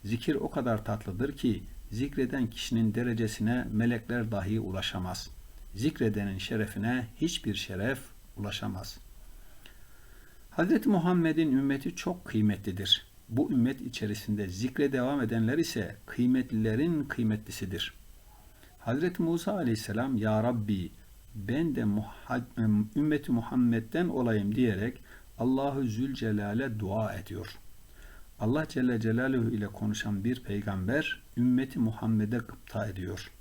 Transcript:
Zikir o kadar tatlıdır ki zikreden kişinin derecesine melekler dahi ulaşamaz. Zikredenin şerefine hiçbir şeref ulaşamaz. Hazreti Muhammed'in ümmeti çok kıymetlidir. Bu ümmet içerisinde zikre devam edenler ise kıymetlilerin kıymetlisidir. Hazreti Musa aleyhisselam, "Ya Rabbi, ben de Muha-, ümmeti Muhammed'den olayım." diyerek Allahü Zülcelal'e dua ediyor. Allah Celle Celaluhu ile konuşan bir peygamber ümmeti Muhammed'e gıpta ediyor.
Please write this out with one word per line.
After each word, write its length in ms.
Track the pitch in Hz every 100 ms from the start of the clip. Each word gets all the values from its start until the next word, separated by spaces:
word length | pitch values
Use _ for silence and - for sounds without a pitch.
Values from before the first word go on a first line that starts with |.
Zikir 320 | 98 117 - 143
o 160 | -
kadar 340 | 143 123 107 104
tatlıdır 520 | 107 - 95 135 -
ki 260 | 131 95 92 - -
zikreden 560 | 104 139 147 127 139 113
kişinin 480 | - - 117 110 107
derecesine 720 | 123 110 110 - 104 123 -
melekler 600 | 107 117 120 110 120 113
dahi 280 | 104 90 110
ulaşamaz. 720 | 98 92 - 92 90 92 - - - - - 101
Zikredenin 640 | 135 - 117 104 101 92
şerefine 680 | - 113 104 - 110 127 117 -
hiçbir 400 | 160 - - 95
şeref 440 | - 95 107 135 - - - -
ulaşamaz. 640 | 101 - 104 92 90 - - - - - - - - - - - - - - - -
Hazreti 400 | - 175 262 240
Muhammed'in 600 | 196 170 180 165 156 160
ümmeti 440 | 131 139 139 139 -
çok 300 | - 180 -
kıymetlidir. 840 | 110 107 98 - 92 95 - - - -
Bu 220 | 113 -
ümmet 300 | 139 120 135
içerisinde 680 | 127 - 107 104 - 104 98
zikre 440 | 92 127 - 143
devam 300 | 135 123 143
edenler 360 | 113 113 113 151
ise 380 | 165 - 90 - -
kıymetlilerin 1000 | - 123 131 123 113 110 110 160 160
kıymetlisidir. 880 | 139 - 113 107 - - 95 95 - - - - - - - - - -
Hazreti 420 | - 127 170 175
Musa 320 | 165 170 180
aleyhisselam, 640 | 202 135 110 - 104 123 120
"Ya 260 | 110 107
Rabbi, 480 | 117 120 104 101 82 - - - - 110
ben 400 | 98 127 165 127
de 80 |
Muha-, 600 | 110 104 107 - - 123 120 - 113 104 107 -
ümmeti 360 | 151 147 147
Muhammed'den 800 | 120 110 127 123 117 113 160 175
olayım." 460 | - 120 110 101 110
diyerek 480 | 123 95 113 127 - - - -
Allahü 500 | 123 131 139 135 127
Zülcelal'e 920 | 107 135 131 113 104 101 107 131 110
dua 340 | 95 104 107
ediyor. 460 | 92 92 98 95 - - - - - - - - -
Allah 280 | 110 143 156
Celle 320 | 127 127 117
Celaluhu 500 | 110 113 131 131 117
ile 180 | 117 101
konuşan 560 | - 107 104 107 101
bir 200 | 107 123
peygamber 800 | - 101 101 98 92 139 156 - - -
ümmeti 420 | 123 127 131 -
Muhammed'e 580 | 110 110 113 107 107 120
gıpta 500 | 120 - - - 104
ediyor. 440 | 92 92 98 - -